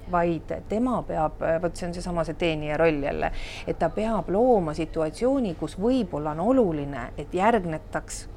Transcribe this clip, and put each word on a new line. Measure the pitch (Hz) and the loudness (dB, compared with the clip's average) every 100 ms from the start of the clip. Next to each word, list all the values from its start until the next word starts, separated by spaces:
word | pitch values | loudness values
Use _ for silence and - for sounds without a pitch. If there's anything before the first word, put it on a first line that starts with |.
| - | -2
vaid | 175 175 160 - 160 - | 2 2 0 -4 -8 -4
tema | 208 254 208 | 0 0 0
peab, | 147 170 156 - | -2 0 0 0
äh, | 143 165 | 0 0
vot | 175 - | 0 -4
see | 175 | -6
on | |
seesama | 175 180 170 | -6 -4 -2
see | 160 | -2
teenija | 151 170 156 151 147 | 0 0 0 -2 4
roll | 165 147 | 4 4
jälle, | 139 - - - - - - | 0 0 -2 -2 -6 -8 -6
et | 165 | -2
ta | 165 | 0
peab | 202 220 185 165 | 0 0 -2 0
looma | 190 254 220 160 | 2 6 6 4
situatsiooni, | 156 160 160 156 - 247 277 220 | -2 -4 -2 -2 0 0 2 0
kus | 156 156 - | -2 -6 -2
võib-olla | 226 262 196 147 151 | 2 2 0 -2 -4
on | 151 | 0
oluline, | 202 269 202 151 143 135 123 | 4 4 4 2 -4 -6 -8
et | - 147 | -8 -4
järgnetaks | 180 208 226 175 156 - 156 - - - | 2 4 4 2 -4 -4 -6 -6 -10 -10